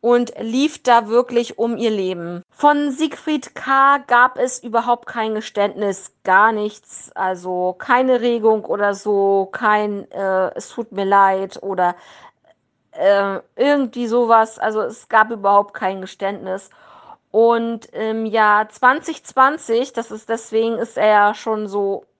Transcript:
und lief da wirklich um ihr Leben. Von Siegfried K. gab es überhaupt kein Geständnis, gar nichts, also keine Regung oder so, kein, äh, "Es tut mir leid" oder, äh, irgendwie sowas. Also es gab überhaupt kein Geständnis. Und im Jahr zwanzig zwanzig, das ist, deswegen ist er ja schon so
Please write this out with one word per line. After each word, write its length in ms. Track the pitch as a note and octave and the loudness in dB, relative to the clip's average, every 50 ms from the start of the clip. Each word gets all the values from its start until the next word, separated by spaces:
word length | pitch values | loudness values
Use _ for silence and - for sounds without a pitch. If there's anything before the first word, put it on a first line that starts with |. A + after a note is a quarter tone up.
und 320 | - A#3+ A#3+ A#3+ B3 A#3+ - - | 2 4 2 2 2 0 -6 -10
lief 420 | G#3+ A3+ A3+ B3+ C#4 D4+ D4 - | -8 -4 -2 0 0 0 -2 -4
da 260 | _ - A#3+ A#3 A#3 G#3 | _ 4 4 4 4 2
wirklich 520 | A3 A#3+ B3 A#3+ B3+ A#3+ A#3+ A#3 - - | 0 0 0 2 -2 -2 -2 -2 -4 -4
um 180 | A3 A#3 A#3 G3 | -4 -4 -2 -2
ihr 140 | A3+ A3+ | -2 -2
Leben. 500 | A3 G#3 F#3+ F#3 F#3 F3 E3+ E3+ F3 F3 F#3 _ | 0 0 -2 -4 -4 -6 -8 -10 -10 -12 -14 _
Von 420 | _ _ - D4 D4 D4 D4 D4 | _ _ 2 2 2 4 0 -4
Siegfried 640 | C4 C4 D4+ D#4 - - - - D4+ D4 - - _ | -4 -2 -4 -4 -4 -6 -6 -4 -4 -4 -4 -8 _
K. 460 | - - - C4+ C4+ C4+ C#4 C#4 C#4+ C#4 - | -14 -4 -2 2 4 4 4 4 2 0 2
gab 320 | B3+ A#3+ B3 B3+ B3+ - | 4 4 4 4 2 -2
es 180 | A#3+ B3+ B3+ - | -4 -4 -4 -8
überhaupt 480 | - B3 G#3+ A#3 A#3 A3+ A#3+ A#3+ A#3+ | -14 -4 -4 -4 0 0 -2 -2 -4
kein 300 | - - A#3+ A3 A3 A3 | -12 -8 -6 -6 -4 -4
Geständnis, 760 | G#3+ G#3+ - _ G#3 G3+ G#3 - - G#3 G3+ F#3+ G3 - - _ _ _ | -6 -8 -8 _ -2 -2 -2 -2 -4 -4 -4 -4 -6 -10 -20 _ _ _
gar 280 | - F#3 F#3+ G#3 A3 | 4 4 6 6 4
nichts, 600 | A3+ G#3+ G#3 G#3+ G#3 - _ _ - - - - _ | 2 0 -4 -6 -8 -12 _ _ -20 -20 -20 -18 _
also 640 | - F#3+ F#3 F#3 F3+ F3+ F#3 F#3 F3+ F3+ F3+ F3+ F3+ | -6 -4 -4 -4 -6 -6 -8 -6 -4 -4 -4 -4 _
keine 440 | - - C4 B3 C4 C4 B3+ A#3+ | -2 0 2 2 2 2 0 0
Regung 440 | A3 B3 A#3+ A#3 G#3 A3+ A3 G#3+ - | 0 0 -2 2 2 2 2 2 -2
oder 300 | - - G3+ G#3 G3+ G3+ | -6 -4 -2 -2 -2 -2
so, 540 | F#3+ - G#3+ G#3 G3+ G3 G3 G3 G3 G3 F#3+ | -4 -4 -2 0 0 2 2 2 0 0 -2
kein, 580 | - - A#3+ G#3+ G#3+ G#3+ G#3+ G#3 G#3 G3+ - - | -6 -4 0 0 0 2 0 -2 -4 -6 -10 -12
äh, 380 | - - G3 F#3+ F#3+ F#3 F#3+ F3+ - | -10 -6 -4 -2 0 0 -2 -2 -4
"Es 140 | - - - | -8 -14 -14
tut 220 | - - A#3 _ | -12 -12 -12 _
mir 140 | - F#3 G3 | -6 -6 -2
leid" 560 | F#3+ G3+ G3 G3 F#3+ F#3+ F#3+ F#3+ F#3+ - - | 2 4 4 4 4 2 0 -4 -8 -10 -12
oder, 340 | - G3 G3 F3+ F3+ F3 F3 F3 - - - - - - _ _ _ _ _ _ _ _ _ _ _ _ | -10 -8 -2 0 0 -2 -2 -4 -14 -20 -20 -20 -20 -20 _ _ _ _ _ _ _ _ _ _ _ _
äh, 480 | _ - D3 F#3+ G3+ G3+ G3+ G3 G3 F#3+ - _ _ | _ -2 2 2 2 2 2 -2 -4 -8 -10 _ _
irgendwie 520 | - A#3 C#4+ D4 C#4+ C#4 A#3 - A#3+ A#3+ A3+ | 0 2 2 2 2 0 -4 -4 -6 -6 -2
sowas. 500 | A3 A#3+ A#3+ A3+ A#3 A3+ A3 A3 - - | 0 0 2 4 4 4 4 2 -2 -6
Also 240 | - A3 G#3+ G#3+ | -4 -4 -2 -2
es 280 | G#3 - A3 - - _ | -4 -6 -8 -12 -14 _
gab 200 | - A3+ G#3+ G#3+ | 2 2 2 2
überhaupt 440 | A#3 G#3+ G3 G3 G3+ G3+ G#3 G#3 - | 0 -4 0 2 2 2 2 0 -6
kein 280 | - - F#3 F#3+ F#3+ | -6 -6 -6 -6 -6
Geständnis. 680 | F#3+ F#3 - _ G3+ G3 G3+ G3 G2+ F#3+ F#3 G3+ - - _ _ _ - - - - - - _ _ _ | -10 -14 -12 _ -6 -6 -6 -6 -8 -8 -8 -8 -10 -14 _ _ _ -20 -20 -20 -20 -20 -20 _ _ _
Und 560 | _ G#3 A3+ A#3 A#3 A#3 A#3 A#3 A#3 A3+ - - | _ 2 4 4 4 2 0 -4 -6 -8 -12 -14
im 380 | - - G#3+ A3 A3 A3+ A3 | -10 -6 -6 -4 -4 -4 -4
Jahr 440 | A3 G3+ A3+ G#3+ G#3+ G#3 G#3 G#3+ G#3+ | -2 0 2 4 4 4 2 0 -2
zwanzig 560 | - - - B3 C4 D#4 - - D#4+ - _ | -6 2 4 4 4 4 -2 -8 -10 -10 _
zwanzig, 680 | - - - C4 C4+ D4 D#4+ - - A3+ A#3 B3+ C#4 | -10 2 4 4 4 4 -2 -4 -2 -2 -2 -2 -2
das 200 | - - A3+ - | -4 -8 -8 -8
ist, 180 | G#3+ A3 - - | -10 -16 -8 -6
deswegen 480 | A3+ A3 - - - A3 A3+ A3+ A#3 G#3+ | -6 -6 -6 -4 -2 -2 0 0 -2 -4
ist 200 | G#3 A3+ - - | -6 -8 -4 0
er 100 | - G#3+ | 2 4
ja 260 | G#3+ G#3 G3+ G#3 G#3+ | 4 4 4 2 0
schon 340 | - - A3+ A3 G#3+ G#3+ G3+ | -2 -4 -4 -4 -4 -4 -6
so 380 | F#3+ G#3 G3+ G3 G3 - - _ _ _ | -4 -4 -2 -2 -4 -6 -8 _ _ _